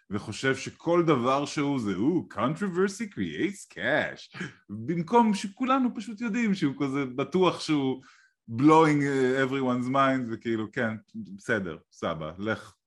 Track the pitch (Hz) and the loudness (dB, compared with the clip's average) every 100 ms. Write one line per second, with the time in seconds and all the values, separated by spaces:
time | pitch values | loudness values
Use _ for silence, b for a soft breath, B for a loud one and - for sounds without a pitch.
0 | b 98 95 101 135 135 120 - 160 175 | b -8 -6 -4 -2 -2 -4 -8 0 2
1 | 165 135 117 139 143 - 143 139 104 92 | 4 4 4 0 0 -2 -2 0 -2 0
2 | 127 175 107 - 117 160 202 170 196 196 | 2 0 -2 -2 -2 -2 -4 0 -2 -2
3 | 226 - 90 92 160 196 - - 104 147 | -10 -6 -6 -2 -4 -4 -16 -6 -2 0
4 | 85 67 - B 160 B B 104 117 170 | -2 -6 -16 B -14 B B -10 -6 -4
5 | 170 240 226 208 202 - 247 269 247 - | 2 4 4 2 -4 -4 0 2 0 -4
6 | 220 208 240 220 226 190 147 135 139 139 | -10 -8 -4 0 0 2 0 0 -2 -2
7 | 135 123 135 180 180 165 - 151 135 131 | -4 -4 -2 2 2 2 0 0 0 -2
8 | b b b b - 113 143 160 160 147 | b b b b -10 4 8 8 8 4
9 | 143 135 127 131 135 135 131 123 123 135 | 2 2 2 2 0 0 0 0 0 2
10 | 135 131 120 113 120 113 107 - 117 110 | 2 2 -2 -6 -4 -4 -4 -2 -4 -4
11 | - 110 104 98 - 113 92 80 _ - | -12 -14 -14 -10 -2 -2 -2 -8 _ -6
12 | 104 82 78 87 104 101 - - | -4 -4 -6 -8 -4 -4 -6 -20